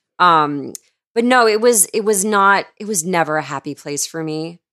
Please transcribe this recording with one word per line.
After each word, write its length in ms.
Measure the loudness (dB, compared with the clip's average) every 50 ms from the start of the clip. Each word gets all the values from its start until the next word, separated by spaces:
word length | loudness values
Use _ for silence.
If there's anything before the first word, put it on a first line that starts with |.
| _ _ _ 2
Um, 540 | 4 4 4 4 2 0 -2 -6 -8 -10 -14 -16 -20 _ _ _ _ _ _
but 100 | -2 2
no, 220 | 2 4 4 4
it 140 | 4 2 2
was, 260 | 2 2 2 2 0
it 180 | -2 -2 -2 0
was 200 | 0 0 0 0
not, 420 | 0 2 2 4 4 4 2 0 -6 _ _
it 80 | -10
was 180 | -6 -6 -6 -4
never 320 | -2 -2 -2 0 0 -2
a 60 | -4 -4
happy 320 | -6 -10 -10 -10 -10 -12
place 320 | -12 -10 -10 -8 -8 -8
for 160 | -8 -8 -8 -8
me. 380 | -6 -6 -8 -8 -10 -12 -16 _ _